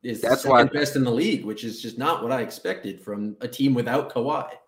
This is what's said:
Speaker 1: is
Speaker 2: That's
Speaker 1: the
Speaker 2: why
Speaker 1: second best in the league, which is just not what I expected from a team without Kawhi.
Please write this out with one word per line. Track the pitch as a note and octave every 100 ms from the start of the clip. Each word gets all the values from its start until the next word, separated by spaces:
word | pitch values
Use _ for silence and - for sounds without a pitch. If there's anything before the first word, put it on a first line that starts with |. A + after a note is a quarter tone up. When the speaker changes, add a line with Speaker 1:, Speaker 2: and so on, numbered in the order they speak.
Speaker 1:
is | - A2
Speaker 2:
That's | A2+ C3
Speaker 1:
the | C3+
Speaker 2:
why | B2+
Speaker 1:
second | A#2+ D3
best | C#3+ C#3
in |
the | B2+
league, | A#2 F#3+ F#3 G#2
which | G#2+
is | - -
just | A#2 A#2
not | C#3+ E3
what | A2+
I | C3
expected | G#2+ - - A2+ G#2 F#2+
from | - G#2 G#2 G#2
a | A#2+
team | - C3+
without | B2 A2+ C3 -
Kawhi. | B2+ A#2+ D3+ - -